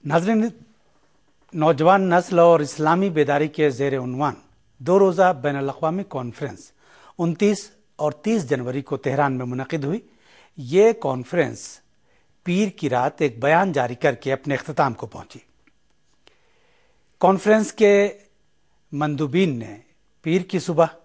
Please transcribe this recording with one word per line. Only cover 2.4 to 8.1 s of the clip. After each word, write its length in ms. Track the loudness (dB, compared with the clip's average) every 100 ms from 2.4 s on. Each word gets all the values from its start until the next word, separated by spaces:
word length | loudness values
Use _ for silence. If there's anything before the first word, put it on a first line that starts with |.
| 6 6
اسلامی 500 | 2 -2 0 2 0
بیداری 380 | 0 0 0 -2
کے 220 | 0 -2
زیر 300 | 0 -4 -4
عنوان 340 | -6 -4 -4 -4 _ _ _ _
دو 200 | 0 4
روزہ 340 | 4 4 2 2
بین 140 | -4 -4
الاقوامی 480 | -6 -4 -4 -4 -6
conference 500 | -8 -10 -10 -12 -12 -20 _ _ _ -20 -4
انتیس 520 | -4 2 0 0 -6 _ _ -4
اور 160 | -4